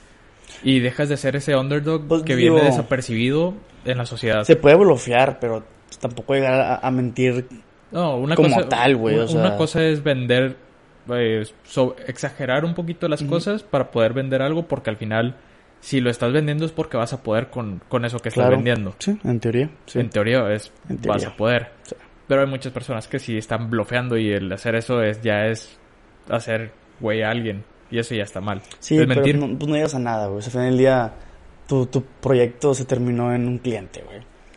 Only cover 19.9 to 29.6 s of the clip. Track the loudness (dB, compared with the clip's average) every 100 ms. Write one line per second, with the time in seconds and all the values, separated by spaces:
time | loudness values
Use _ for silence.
19.9 | -4 -2 0 2 2 0 -2 -6 -18 -10
20.9 | -6 -2 -2 -2 -2 0 0 -2 -18 -18
21.9 | -18 -18 -14 0 0 2 -2 -8 -10 -8
22.9 | -8 -6 -8 -6 -6 -4 -6 -2 -2 -2
23.9 | -2 0 0 0 0 -2 -6 -2 -2 0
24.9 | 0 0 -2 -2 0 0 -4 -10 -20 _
25.9 | _ _ _ -6 -4 -4 -6 -6 -16 _
26.9 | -8 -4 -2 0 -2 -4 -6 -10 -20 -8
27.9 | -6 -4 -4 -6 -6 -6 -8 -10 -14 0
28.9 | 2 4 4 2 2 0 -4